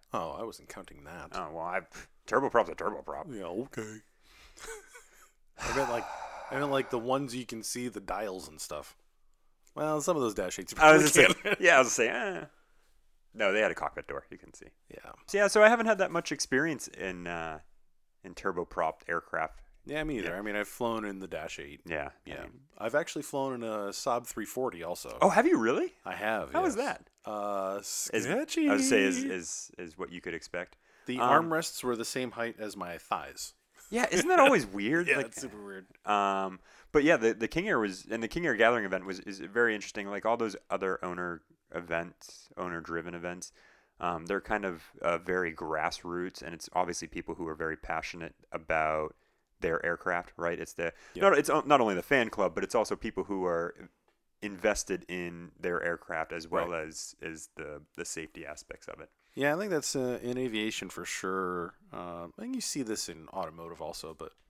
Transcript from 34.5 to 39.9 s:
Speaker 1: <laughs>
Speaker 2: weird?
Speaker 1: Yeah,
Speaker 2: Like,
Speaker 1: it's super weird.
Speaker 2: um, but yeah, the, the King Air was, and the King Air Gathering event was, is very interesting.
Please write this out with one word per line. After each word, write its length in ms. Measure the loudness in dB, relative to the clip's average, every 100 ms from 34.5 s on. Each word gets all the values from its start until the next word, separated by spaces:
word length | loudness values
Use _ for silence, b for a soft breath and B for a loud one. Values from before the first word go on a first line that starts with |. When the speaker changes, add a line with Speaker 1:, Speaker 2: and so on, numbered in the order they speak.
| 8 4
Speaker 1:
<laughs> 0 |
Speaker 2:
weird? 400 | -2 2 2 4
Speaker 1:
Yeah, 100 | 2
Speaker 2:
Like, 100 | 0
Speaker 1:
it's 140 | -6
super 220 | -12 -12
weird. 220 | -14 -14 -16 _ 0
Speaker 2:
um, 540 | 4 4 2 -2 -6 B B B
but 120 | 4
yeah, 140 | 6 6
the, 160 | 6
the 140 | 2 0
King 200 | -2 0
Air 120 | 2
was, 280 | 2 -2 -6
and 140 | -4
the 40 | -4
King 180 | -2 0
Air 80 | 6
Gathering 300 | 6 6 2
event 200 | -2 -4
was, 140 | -8
is 200 | -8 -10
very 360 | -2 4 4 2
interesting. 320 | -4